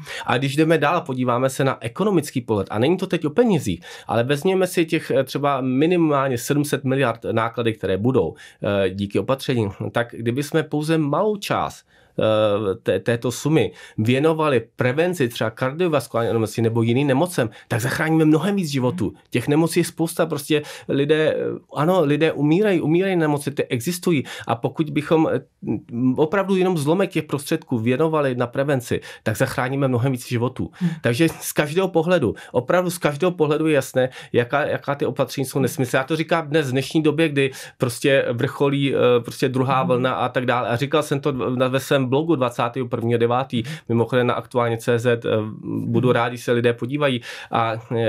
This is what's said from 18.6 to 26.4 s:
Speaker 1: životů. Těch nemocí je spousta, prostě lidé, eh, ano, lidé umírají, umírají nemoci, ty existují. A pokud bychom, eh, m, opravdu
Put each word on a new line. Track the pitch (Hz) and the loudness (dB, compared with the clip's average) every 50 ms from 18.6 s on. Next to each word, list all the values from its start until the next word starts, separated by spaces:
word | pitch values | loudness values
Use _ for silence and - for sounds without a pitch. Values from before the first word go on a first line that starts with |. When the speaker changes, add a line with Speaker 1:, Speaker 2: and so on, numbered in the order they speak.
| 185 156 | -2 -2
Speaker 1:
životů. | 139 135 123 127 120 180 113 90 - - _ _ | -2 0 0 0 -2 -2 -4 -4 -6 -8 _ _
Těch | - 127 120 - | -4 -4 0 0
nemocí | 143 156 165 165 - 180 | 2 2 2 2 2 0
je | 170 | -2
spousta, | 175 - - 165 165 - - 175 | -2 -2 -4 -4 -4 0 -2 -2
prostě | 160 165 139 139 - 156 147 147 - - - - - | -2 -2 -6 -4 0 -2 -2 -2 -4 -14 -14 -8 -4
lidé, | 135 135 139 147 156 156 156 147 101 - | 0 0 2 2 2 2 2 2 0 0
eh, | 123 120 117 117 - - - | -2 -4 -4 -8 -10 -10 -4
ano, | 131 143 160 185 190 165 | -2 2 2 4 4 4
lidé | 143 147 147 156 156 | 2 2 2 2 2
umírají, | - - 143 147 156 180 214 214 196 165 | 2 2 2 2 4 4 4 2 2 2
umírají | - 143 160 175 190 190 190 | 2 2 2 2 2 2 2
nemoci, | 175 160 151 147 139 143 - | 2 2 2 0 0 -2 -4
ty | 135 - - | -2 -2 -2
existují. | - 147 123 117 170 175 175 - 190 175 139 120 - - - - - | -2 -2 -4 -2 -2 -4 -2 0 0 0 0 0 -4 -8 -10 -4 -4
A | - | -4
pokud | - - 135 - - 165 151 | -2 -2 -4 -2 -2 -4 -2
bychom, | 143 151 147 - 170 160 160 - - | -2 -4 -2 2 2 2 4 2 0
eh, | 117 - _ _ _ - - 123 107 - - | -2 -4 _ _ _ -6 -6 -6 -6 -6 -8
m, | 117 117 127 127 131 120 | -4 0 0 2 2 2
opravdu | 117 - - 196 | 0 0 2 0